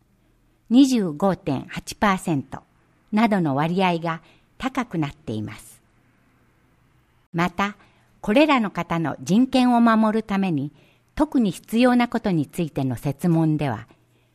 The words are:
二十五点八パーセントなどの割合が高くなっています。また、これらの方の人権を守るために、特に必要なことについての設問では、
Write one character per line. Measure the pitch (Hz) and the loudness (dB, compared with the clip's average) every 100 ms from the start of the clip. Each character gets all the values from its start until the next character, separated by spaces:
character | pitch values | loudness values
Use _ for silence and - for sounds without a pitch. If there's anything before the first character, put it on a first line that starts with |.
| _ _ _ _ _ _ - | _ _ _ _ _ _ 2
二 | 240 277 | 4 6
十 | 247 180 | 4 -2
五 | 147 196 170 | -2 -2 -2
点 | - 135 - | -4 -6 -6
八 | - - | -14 -12
パ | - 208 | -2 0
ー | 185 | 0
セ | - | -2
ン | 151 | -4
ト | - - _ _ _ _ - | -4 -14 _ _ _ _ -4
な | 208 226 | 0 2
ど | 202 | 2
の | 160 | 0
割 | 135 160 180 | 0 -2 0
合 | 185 170 | 0 -2
が | 165 160 _ _ _ - | -4 -8 _ _ _ -10
高 | 262 262 240 | -8 -6 -6
く | 170 | -4
な | 143 | -6
っ | |
て | - - | -8 -10
い | 110 | -8
ま | 104 - | -8 -14
す。 | - - _ _ _ _ _ _ _ _ _ _ _ _ _ _ _ | -20 -20 _ _ _ _ _ _ _ _ _ _ _ _ _ _ _
ま | 170 175 | -4 -4
た、 | 175 202 - _ _ _ _ | -4 -6 -8 _ _ _ _
こ | - | 0
れ | 226 302 | 4 4
ら | 262 | 2
の | 202 | 0
方 | - 170 165 | -4 -4 -2
の | 156 - | -4 -6
人 | 127 202 254 | 0 2 2
権 | 262 247 | 2 2
を | 233 | 4
守 | 233 220 220 220 | 4 4 2 0
る | |
た | - 196 | -2 -4
め | 190 | -2
に、 | 147 147 _ _ _ _ | -2 -6 _ _ _ _
特 | - 302 294 | -2 0 2
に | 214 | 0
必 | - - 220 | -4 -4 2
要 | 247 | 2
な | 240 240 | 2 0
こ | 233 | -2
と | 214 | 0
に | 170 135 | -2 -2
つ | - | -4
い | 165 | -6
て | - | -4
の | 135 120 | -4 -4
設 | 143 - 175 | -6 -2 0
問 | 165 160 151 | 2 2 0
で | 147 | -2
は、 | 110 113 _ _ _ _ | -6 -10 _ _ _ _